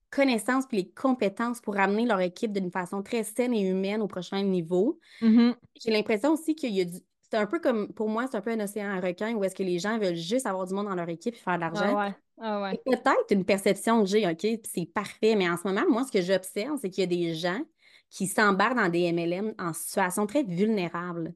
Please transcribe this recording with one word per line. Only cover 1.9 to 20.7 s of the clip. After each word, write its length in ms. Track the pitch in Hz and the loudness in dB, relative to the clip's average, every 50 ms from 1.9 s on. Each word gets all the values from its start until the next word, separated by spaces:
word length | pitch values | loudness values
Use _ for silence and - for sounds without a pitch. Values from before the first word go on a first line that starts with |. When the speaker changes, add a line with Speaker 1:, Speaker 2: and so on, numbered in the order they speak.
| 202 214 233 | 2 2 2
Speaker 1:
leur 160 | 247 214 185 | 2 2 2
équipe 320 | 185 180 180 - - 226 202 | 0 -2 -2 -4 -6 -4 -2
d'une 200 | 202 190 180 - | -4 -4 -2 -4
façon 320 | 190 180 175 - 202 196 | -4 -6 -4 -6 -6 -6
très 180 | - - 233 214 | -4 -4 -4 -4
saine 320 | - - - 247 247 247 | -4 -4 -2 -2 0 0
et 60 | 214 | 0
humaine 420 | 196 190 185 190 190 196 202 226 214 | 2 0 0 0 0 -2 -2 -2 -4
au 60 | 190 | -4
prochain 340 | - 185 175 - - 196 196 | -4 -8 -8 -6 -4 -2 0
niveau. 560 | 196 185 180 165 160 180 180 196 262 349 - _ _ - - | 0 0 0 0 0 0 2 2 2 0 -4 _ _ -8 0
Speaker 2:
Mhm. 340 | 226 226 220 233 233 240 233 - _ _ _ - | 4 6 8 8 6 6 4 0 _ _ _ -8
Speaker 1:
J'ai 120 | - 226 226 | -2 0 2
l'impression 400 | 214 214 - 226 208 - 285 330 | 2 2 2 0 2 4 2 2
aussi 240 | 302 - - 311 | 2 0 -2 -2
qu'il 160 | 311 - 247 202 | -2 -2 0 0
y 60 | 190 | 0
a 40 | 180 | 0
du, 140 | 180 175 180 - _ _ _ _ _ | 0 -4 -8 -16 _ _ _ _ _
c'est 80 | - 220 | 0 0
un 80 | 208 | 0
peu 140 | 196 330 339 | 0 0 0
comme, 300 | 339 311 240 220 202 - 190 | 2 2 2 2 -2 -4 -4
pour 160 | - 220 214 | -4 -2 -2
moi, 160 | 214 220 247 262 | 0 -2 -2 -2
c'est 60 | - | -4
un 60 | 214 196 | -4 -4
peu 80 | 233 | -2
un 100 | 226 220 | -2 -2
océan 300 | 208 196 202 220 202 202 | -4 -4 -4 -6 -4 -4
à 100 | 202 185 | -2 -2
requins 320 | 185 185 180 - 208 220 233 | -2 -2 -2 -2 -4 -4 -2
où 80 | 214 196 | 0 -2
est-ce 120 | 185 185 | -2 -2
que 80 | - 196 | -2 -2
les 160 | 185 180 175 | -2 0 0
gens 200 | 170 208 226 226 | 0 -2 -2 0
veulent 160 | 208 185 175 | 0 0 -2
juste 280 | 170 165 165 220 262 262 | -2 -2 -2 -2 -2 0
avoir 220 | 226 190 185 190 | -2 -4 -4 -4
du 80 | 180 190 | -4 -4
monde 120 | 202 208 | -4 -4
dans 80 | 208 185 | -4 -4
leur 140 | 180 170 170 | -4 -4 -6
équipe 260 | 170 165 - 240 233 | -8 -6 -6 -8 -8
et 40 | - | -4
faire 160 | - 185 180 | -2 -2 0
de 60 | 170 | 0
l'argent. 360 | 170 165 165 208 190 202 202 | 0 -2 -2 0 0 2 2
Speaker 2:
Ah 100 | 208 202 202 | 0 0 -2
ouais. 60 | 196 - _ _ _ - | -6 -10 _ _ _ -10
Ah 220 | 226 220 208 202 202 | -6 -4 -4 -4 -4
ouais. 80 | 196 190 | -4 -6
Speaker 1:
C'est 300 | 226 - 262 254 247 - | -4 -2 0 -2 2 2
peut-être 280 | 269 311 523 453 - | 2 2 2 2 2
une 140 | 202 196 180 | 2 2 2
perception 540 | - 202 196 196 208 190 196 - 226 226 233 | 2 0 2 2 0 0 2 2 2 4 4
que 60 | 214 | 4
j'ai, 200 | 185 190 220 220 | 4 2 2 2
OK, 120 | 175 165 160 | 2 0 0
puis 200 | - 214 233 214 - | -2 -2 -2 -2 -6
c'est 200 | - - 196 170 | -6 -6 -6 -6
parfait, 500 | 156 _ 220 196 - - - - 214 226 | -4 _ -6 -6 -6 -4 0 2 2 4
mais 140 | 208 185 175 | 4 2 2
en 80 | 175 | 0
ce 100 | 170 - | 0 -2
moment, 180 | 202 190 208 - 370 | -2 0 2 2 2
moi, 160 | 262 226 269 | 2 2 0
ce 80 | 269 - | 0 0
que 80 | 202 | 0
j'observe, 580 | 175 180 196 185 190 - - 202 208 269 302 277 | 2 2 2 0 0 -4 -6 -6 -4 -4 -4 -4
c'est 120 | - 190 | -6 -4
qu'il 100 | 185 - | -2 -2
y 40 | 190 | 0
a 20 | |
des 260 | 180 175 175 170 165 165 | 0 0 0 0 -2 -2
gens 260 | 160 165 175 180 220 320 - _ _ _ _ _ _ _ _ | -2 -2 -2 -2 -2 -6 -8 _ _ _ _ _ _ _ _
qui 160 | - - 196 | -8 -6 -6
s'embarquent 500 | 180 - - 214 208 196 185 196 226 254 | -2 2 2 4 4 4 4 2 2 2
dans 140 | 247 208 180 | 2 2 2
des 140 | 170 170 175 | 2 2 2
M 140 | 170 170 170 | 2 0 0
L 140 | 170 170 175 | 0 -2 -2
M 220 | 185 208 220 214 - | -2 -4 -6 -6 -6
en 140 | 190 170 160 | -6 -6 -6
situation 540 | - - - - 208 190 180 175 - 208 | -6 -8 -4 -2 0 0 0 0 -2 -2
très 160 | 208 - 294 294 | 0 0 -2 -2
vulnérable, 880 | 196 170 170 202 220 | 0 0 0 2 2